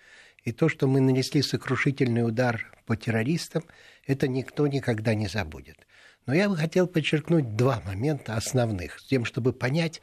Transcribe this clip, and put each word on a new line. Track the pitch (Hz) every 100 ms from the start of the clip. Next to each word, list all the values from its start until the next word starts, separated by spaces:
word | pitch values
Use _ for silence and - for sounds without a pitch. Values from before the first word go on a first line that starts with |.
| _ - - _
И | -
то, | - 160
что | - 135
мы | 135
нанесли | 131 131 131 147
сокрушительный | 127 123 - 123 147 135 123 117 117
удар | 113 123 113 - - -
по | 113
террористам, | - 113 117 170 - 160 - - - - -
это | 135 143
никто | 131 117 - 147
никогда | 139 - 110 113 110
не | 104
забудет. | 107 80 - - - _ _ - _ -
Но | 151
я | 208
бы | 175
хотел | 160 185 180
подчеркнуть | 165 143 156 - 170 123 107
два | 127 113 85
момента | 98 143 143 - 110
основных, | - 131 117 98 80 -
с | -
тем, | 131 113
чтобы | - 120
понять, | - 123 156 165 -